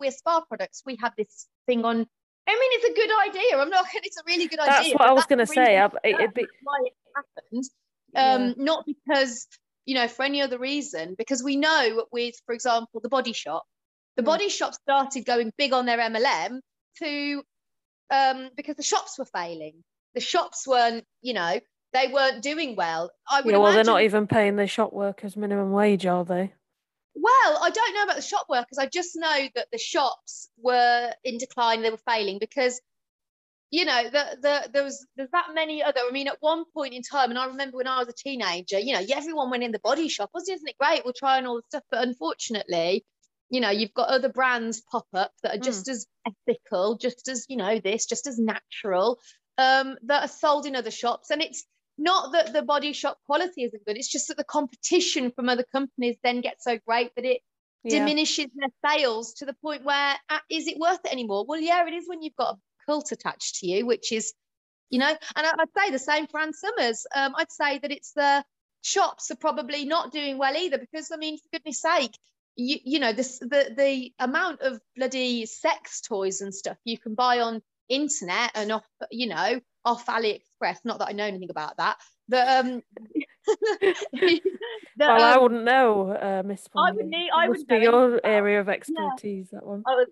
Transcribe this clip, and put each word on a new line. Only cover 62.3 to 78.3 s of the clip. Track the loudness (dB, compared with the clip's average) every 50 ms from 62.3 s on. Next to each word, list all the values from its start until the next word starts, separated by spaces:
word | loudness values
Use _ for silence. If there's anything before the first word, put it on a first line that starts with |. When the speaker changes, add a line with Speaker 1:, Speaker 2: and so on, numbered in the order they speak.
| -6
Speaker 1:
got | -4 -4 -4 -4
a | -8 _ _ _ _ _
cult | -4 -4 -4 -4 -6 -10
attached | -8 -8 -10 -8 -8 -10 -10 -10
to | -6 -6 -2
you, | -2 -2 0
which | 0 -2 -2 -2 -4
is, | -4 -4 -4 -6 -10 _ _ _ _ _ _ _ _ _ _ _
you | -2 0
know, | 2 0 0 -2 -6 -8 -6
and | -2 0
I, | 0
I'd | 2 0 0 0 2 0
say | 0 0 0
the | -4
same | -2 0 0 0 0
for | -4 -4 -4
Ann | -4 -4 -6
Summers. | -8 -8 -6 -2 0 0 -2 -2 -4 -8 -6 -4
Um, | -2 -2 -2 -2
I'd | -4 -6 -6 -4
say | -4 -2 -2 -2 -2
that | -6 -8 -8
it's | -8 -12 -10 -4
the | 0 2 4 4 2 0 -4 _ _ _ _ _ _ -8
shops | -4 0 2 2 0 0 -6 -10 -12
are | -10
probably | -4 -2 -2 -2 -2 -6 -6 -6 -6 -4
not | -2 -2 -2 -2 -2
doing | -6 -6 -6 -6 -4
well | -2 -2 0 0
either, | 0 -2 -2 -4 -4
because, | -6 -8 -12 -12 -10 -10 -10
I |
mean, | -8 -8 -8 -8 -10
for | _ _ -12
goodness | -10 -8 -8 -10 -4
sake, | -2 0 0 0 0 -2 -6 -14 _ _ _ _ _ _ _
you, | -8 -4 -4 -4 -4 -4
you | -2 -2 0
know, | 2 0 0
this, | 0 -2 -4 -4 -12
the, | -8 0 2 2 2 2 0
the | 0 2 2 2 0 -6 -10 _ _
amount | -4 -2 0 0 -2 -2 -4 -4 -4
of | -4 -4 -4 -14 _ _
bloody | -6 -4 -4 -2 -2 -2 -2 -2 -4 -4
sex | -8 -12 -4 -2 -2 -2 -2 -6 -14 -14 -14
toys | -10 -6 -4 -2 -2 -2 -4 -6
and | -10 -10 -12
stuff | -10 -10 -10 -10 -10 _
you | -8 -10 -8
can | -8 -10 -2
buy | 0 2 2 2 2
on | 0 -2 -4 -8 -10 _ _ _ _ _
internet | -2 -2 -2 -2 -4 -6 -4 -4